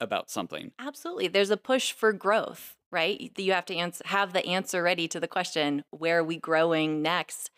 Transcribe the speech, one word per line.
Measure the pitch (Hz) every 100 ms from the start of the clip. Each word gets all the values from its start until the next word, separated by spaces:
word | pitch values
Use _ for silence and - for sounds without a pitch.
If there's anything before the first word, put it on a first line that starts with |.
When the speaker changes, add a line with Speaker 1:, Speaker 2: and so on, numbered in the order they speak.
Speaker 1:
about | 104 98 -
something. | - 85 78 - -
Speaker 2:
Absolutely. | 269 285 339 359 180
There's | 196 202
a | 208
push | - 262 -
for | - 220
growth, | 196 190 214 - - - - _
right? | 180 165 208
Y-, | 175 -
you | 190
have | 185 175
to | 175
ans-, | 175 - 165
have | 196 202
the | 180 -
answer | 185 185 185
ready | 175 180 165
to | 175
the | 170
question, | 185 180 165 147 143 -
"Where | 151 160 170
are |
we | 160 165
growing | 160 160 165 160 156 156
next?" | 156 175 - - -